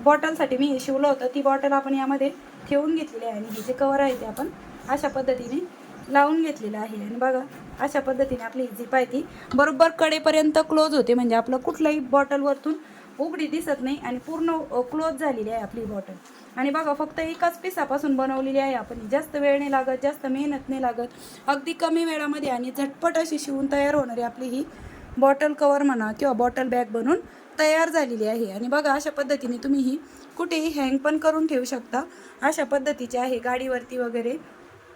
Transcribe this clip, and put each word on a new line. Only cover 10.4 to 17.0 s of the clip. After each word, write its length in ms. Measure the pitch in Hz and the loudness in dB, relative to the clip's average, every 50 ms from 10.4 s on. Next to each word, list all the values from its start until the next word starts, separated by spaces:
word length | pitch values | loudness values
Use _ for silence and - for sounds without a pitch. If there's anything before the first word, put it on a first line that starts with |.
| 302 302 302 311 | 4 4 4 4
क्लोज 360 | 311 311 311 311 311 311 294 | 2 4 4 4 4 4 4
होते, 200 | 285 220 - 240 | 2 4 4 4
म्हणजे 220 | 247 247 233 226 | 2 4 2 2
आपलं 200 | 226 226 247 262 | 2 2 0 -2
कुठलंही 420 | 262 - 339 311 - 311 302 302 302 | -2 -2 -4 0 2 2 2 2 0
बॉटल 420 | 262 247 262 277 277 277 285 277 | 0 2 4 4 4 4 0 0
वरतून 340 | 277 285 277 277 - 302 311 - - - - - - - - - | 2 0 0 0 -2 -4 -4 -4 -8 -14 -20 -20 -20 -12 -6 -6
उघडी 280 | 285 330 330 359 311 | -4 -4 -2 -4 -4
दिसत 340 | - 294 330 320 320 277 247 | -2 -2 -4 -2 -2 -4 -2
नाही 160 | 247 262 285 | -2 -4 -4
आणि 220 | 294 - 240 247 247 | -4 -4 -6 -6 -6
पूर्ण, 320 | - 302 320 330 330 339 330 320 - - | -6 -6 -4 -2 0 0 0 -2 -4 -2
अ, 100 | - 247 | -2 -2
क्लोज 320 | 247 247 294 311 320 320 311 262 | -2 -2 -2 -2 -2 -2 -2 -2
झालेली 300 | 320 285 254 226 208 214 | -2 -2 -2 -2 -4 -4
आहे 120 | 226 226 | -4 -6
आपली 220 | 208 196 - 233 226 | -6 -6 -8 -8 -8
बॉटल. 280 | 202 208 196 190 - 185 180 - - - - - - - | -6 -6 -8 -8 -10 -14 -18 -20 -20 -20 -20 -20 -12 -6
आणि 140 | 247 262 285 | -4 -2 0
बघा, 240 | 277 320 320 302 285 | 0 0 0 0 0
फक्त 260 | 294 | -2